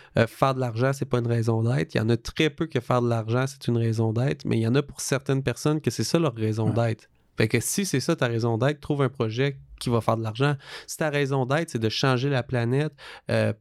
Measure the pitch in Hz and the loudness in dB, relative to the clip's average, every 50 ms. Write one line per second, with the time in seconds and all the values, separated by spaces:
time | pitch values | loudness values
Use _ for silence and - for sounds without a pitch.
0 | - - - 127 113 - - - 143 135 131 127 127 120 110 113 131 135 139 139 | -20 -2 0 2 2 2 0 0 0 0 2 0 -2 -4 -2 0 0 0 0 -2
1 | 135 - 123 120 117 117 117 117 113 117 113 113 113 117 131 151 160 - - 120 | -2 -2 0 0 0 0 0 0 2 2 2 2 2 2 0 0 -2 -2 -2 0
2 | 110 113 120 117 - - - - 156 151 143 - 165 160 - 123 - - 127 123 | 2 2 2 2 0 -2 -2 0 0 0 0 -2 -4 -2 -2 -2 -2 0 0 2
3 | 120 117 117 113 107 113 120 127 135 135 - - - 123 120 117 117 113 110 113 | 2 0 0 -2 -2 -2 0 0 -2 -2 -6 -6 -2 0 0 2 2 2 2 2
4 | 113 110 110 113 127 147 156 - - - 117 113 113 113 127 143 147 - - - | 2 2 2 0 0 0 -2 -2 -2 -2 0 2 2 2 2 2 0 -2 -6 -10
5 | - - 139 127 - - 135 135 131 - - - - 151 156 151 - 123 - - | -4 -2 -2 -2 0 0 -2 0 0 -2 -2 0 0 0 0 0 0 -2 -2 -2
6 | 110 - - 170 165 135 113 110 110 110 107 113 110 107 104 117 117 113 107 - | 0 0 0 2 2 0 -2 -2 -2 -2 0 0 0 0 2 2 0 0 -2 -6
7 | - _ _ _ _ _ _ - 113 107 - 117 - - - 202 196 - - 127 | -10 _ _ _ _ _ _ 0 2 2 2 0 0 0 -2 -2 -2 0 -2 0
8 | - - 160 - 131 120 117 113 117 117 113 110 127 143 147 - - - 147 139 | 0 0 0 0 0 0 0 0 0 0 2 2 0 0 0 -2 -4 -2 0 0
9 | 139 127 - - 117 110 107 123 139 143 139 - - - - - - 127 117 113 | 0 0 0 -2 -4 -2 -2 -2 -2 -2 -4 -6 -14 -20 -16 -8 -2 0 0 2
10 | - - 113 113 110 110 110 117 135 147 143 139 - - - - - - - - | 2 2 0 0 -2 -4 -2 0 0 0 0 -2 -6 -12 -18 -16 -14 -10 -6 -4
11 | 160 151 143 143 143 131 139 135 123 127 143 165 170 - - 117 110 110 - - | -2 -2 0 0 0 0 0 0 0 0 0 -2 -2 -2 -2 -2 -2 -2 0 2
12 | 143 131 127 120 135 143 139 123 117 - 127 120 117 117 131 143 151 151 - - | 2 2 2 2 0 0 0 -2 -2 -2 -2 -2 0 0 0 0 0 -2 -6 -12
13 | - - - - - - 110 113 110 107 107 - | -18 -20 -20 -12 -6 -2 0 2 2 0 -2 -4